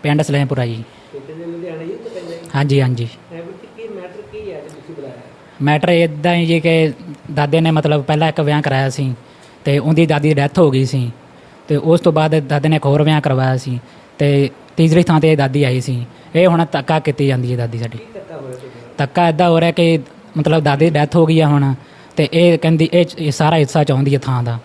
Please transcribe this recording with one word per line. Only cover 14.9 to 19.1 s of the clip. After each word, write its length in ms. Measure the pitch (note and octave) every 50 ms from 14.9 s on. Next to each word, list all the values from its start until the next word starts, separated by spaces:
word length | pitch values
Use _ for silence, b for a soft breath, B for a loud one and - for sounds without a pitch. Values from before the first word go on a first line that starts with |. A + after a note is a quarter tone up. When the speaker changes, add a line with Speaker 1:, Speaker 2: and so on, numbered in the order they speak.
| D#3 F3 F3
Speaker 1:
ਥਾਂ 140 | F3 E3
'ਤੇ 180 | D#3 D#3+ D#3 D#3
ਦਾਦੀ 280 | C#3+ C#3 C3+ C3 D3 C#3+
ਆਈ 180 | C3 B2+ B2+
ਸੀ। 240 | B2 C3+ B2+ B2 A#2+ B B B B B -
ਇਹ 120 | E3 F3+
ਹੁਣ 180 | F3+ E3+ E3 E3 D#3+
ਧੱਕਾ 280 | - D3 C3 - D#3+ D#3
ਕੀਤੀ 280 | D#3 D#3 C3+ - C#3+
ਜਾਂਦੀ 240 | C3+ C3 B2 B2 A#2+
ਹੈ 60 | B2
ਦਾਦੀ 200 | A#2+ A#2+ A#2 A#2
ਸਾਡੀ। 200 | A2+ A#2 A2+ A2+
Speaker 2:
ਕੀ 80 | A2 - - -
ਧੱਕਾ 220 | - - - E3
ਹੋਇਆ 200 | C#3+ C3+ C3 B2+
ਤੁਹਾਡੇ 120 | B2+ -
ਨਾਲ? 220 | - - - - - -
Speaker 1:
ਧੱਕਾ 320 | - C#3+ C3+